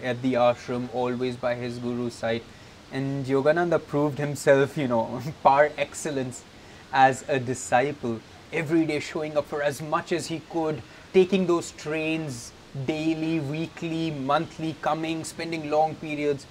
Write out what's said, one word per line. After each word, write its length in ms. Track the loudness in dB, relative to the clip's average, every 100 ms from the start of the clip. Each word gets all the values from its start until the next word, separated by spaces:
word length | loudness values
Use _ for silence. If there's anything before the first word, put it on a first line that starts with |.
at 160 | -4 -2
the 140 | 0
ashram, 540 | 4 4 2 -2 -4 -4
always 440 | -2 -2 -2 -4 -2
by 180 | -4
his 240 | -4 -6 -6
Guru's 340 | -6 -4 -4
side. 300 | -4 -4 -4 -6 -20 -20 -20 -10
And 320 | -6 -4 -4 0
Yogananda 520 | 2 4 4 4 0 0
proved 240 | 0 0 0
himself, 580 | -4 0 6 6 6 0
you 100 | 0
know, 340 | 0 0 -4 -8
<laughs> 100 | 2
par 280 | 6 6 4 2
excellence 640 | -6 -6 -6 -4 -4 -8 -16 -20 -20 -20 -2
as 320 | 6 6 6 -2
a 120 | -2
disciple, 800 | -2 -6 0 2 2 -2 -4 -6 -8 -20 -8
every 320 | -6 0 2
day 160 | 2 0
showing 360 | -4 -6 -4 -2
up 100 | -2
for 160 | -2
as 180 | -2 -2
much 320 | -2 -2 0
as 140 | -4 -2
he 140 | -8 -6
could, 320 | -2 -2 -2 -8 -18 0
taking 340 | 4 6 4 4
those 260 | 2 0
trains 800 | -10 -6 -4 -2 -2 -4 -8 -12 -18 -14 -10 -4
daily, 540 | -2 0 0 0 -2
weekly, 680 | -2 -4 -6 -6 -6 -2 -2
monthly, 680 | -2 0 0 0 -6 -6 -2
coming, 440 | -2 -2 -2 -4
spending 460 | -6 -8 -6 -6 0
long 240 | 2 2 0
periods. 500 | -8 -2 0 -2 -6